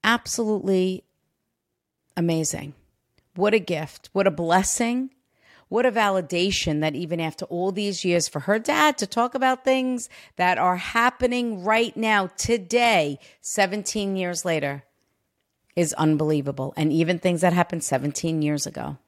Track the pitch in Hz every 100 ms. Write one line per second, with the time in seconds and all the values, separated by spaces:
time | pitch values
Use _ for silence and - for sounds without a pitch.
0 | 208 233 - - 220 208 190 190 185 185
1 | _ _ _ _ _ _ _ _ _ _
2 | _ - 170 160 151 143 143 - _ _
3 | _ _ _ - 202 214 170 160 156 -
4 | - 196 196 151 165 180 196 - 233 247
5 | 262 _ _ _ _ - _ 214 247 220
6 | 208 190 160 175 190 190 - 151 156 147
7 | 170 170 160 - 185 170 185 190 202 180
8 | 180 175 160 151 139 214 226 302 302 285
9 | 196 - 247 262 254 254 262 262 254 247
10 | - - - - 180 175 180 180 - 233
11 | 240 - 247 247 240 202 185 220 233 -
12 | 220 214 185 - - 233 180 240 240 202
13 | 147 139 - _ - - 196 208 202 220
14 | 196 190 180 175 180 160 143 139 _ _
15 | _ _ _ _ _ _ _ - 160 -
16 | 156 151 156 151 139 135 135 - 156 160
17 | 165 175 185 170 180 175 175 170 - 131
18 | 143 - 165 160 151 147 - - 143 143